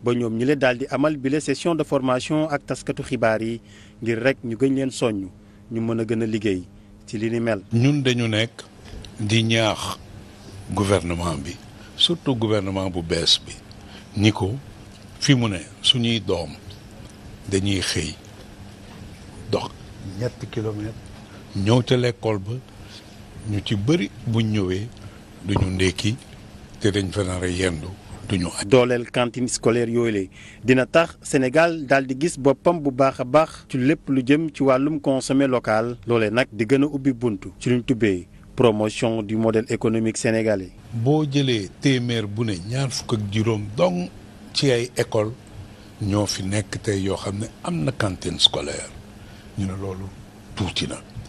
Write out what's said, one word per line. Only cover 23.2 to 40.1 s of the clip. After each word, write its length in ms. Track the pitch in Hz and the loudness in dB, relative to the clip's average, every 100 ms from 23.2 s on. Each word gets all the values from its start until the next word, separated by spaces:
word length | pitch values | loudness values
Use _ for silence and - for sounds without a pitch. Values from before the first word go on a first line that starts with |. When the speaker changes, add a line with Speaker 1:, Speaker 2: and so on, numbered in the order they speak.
| - - 110 | -18 -14 -6
Speaker 2:
ñu 100 | 104 | -4
ci 100 | - | -2
bëri 360 | 107 104 175 196 - - | -2 2 0 0 -6 -2
buñ 260 | 113 110 | 0 0
ñëwee 340 | 107 92 92 117 - - - - - 92 | 0 0 -2 -4 -12 -18 -20 -20 -12 -2
duñu 240 | 98 92 | 0 2
ndékki 400 | 92 92 90 104 117 - - - - - - | 2 2 2 -2 -2 -8 -20 -20 -20 -20 -2
te 80 | 107 | 0
dañ 180 | 98 98 | 2 -2
fa 140 | 104 | -2
nar 180 | 92 92 | -2 -2
a 60 | 92 | -2
yendu 400 | 90 92 82 85 98 - - - | 0 0 0 -8 -14 -16 -16 -4
duñu 200 | 98 85 | -2 -2
añ. 160 | - 101 | -6 4
Speaker 1:
Dooleel 420 | 131 123 123 117 | 6 6 2 -2
cantine 380 | - 123 123 123 | -2 -2 -2 -4
scolaire 400 | - 120 120 117 | 0 2 2 2
yooyu 220 | 120 117 | 2 2
la 80 | 104 95 - - - | 0 -2 -10 -20 -6
dina 220 | 113 131 123 | 4 4 6
tax 300 | 165 165 - | 4 2 -2
Sénégal 640 | - 147 131 143 170 170 131 | -2 0 4 4 4 2 2
daal 200 | 139 135 | 2 2
di 80 | 131 | -2
gis 160 | 165 147 | -2 2
boppam 420 | 131 - 175 175 | 2 4 2 2
bu 80 | 139 | 0
baax 300 | 123 135 127 | 2 2 2
a 40 | |
baax 400 | 123 143 160 - - | 2 4 2 -4 -6
ci 80 | 135 | 0
lépp 320 | 127 160 - | 2 2 2
lu 100 | 135 120 | 0 4
jëm 240 | 147 165 | 4 2
ci 80 | - | 2
wàllum 380 | 135 127 143 156 | 4 4 4 0
consommer 480 | 143 131 - 139 139 | 0 0 2 2 4
local. 480 | 123 113 110 117 120 - | 2 2 0 0 -6 0
Loolee 240 | 117 107 | 2 4
nag 180 | 113 131 | 2 0
di 140 | 104 110 | 0 2
gën 160 | 135 | 4
a 20 | 147 | 4
ubbi 260 | 143 135 | 2 0
buntu 380 | 120 120 98 95 - | 0 -2 -2 -8 -6
ci 120 | 123 | 0
luñ 120 | 123 | 0
tubbee 460 | 113 117 107 92 87 - - | 2 2 4 2 -4 -20 -14
promotion 680 | - 123 107 107 - 120 113 | 4 6 6 0 0 0 0
du 140 | 104 107 | -2 2
modèle 280 | 113 110 120 | 4 2 2
économique 480 | 117 117 113 113 | 0 2 2 0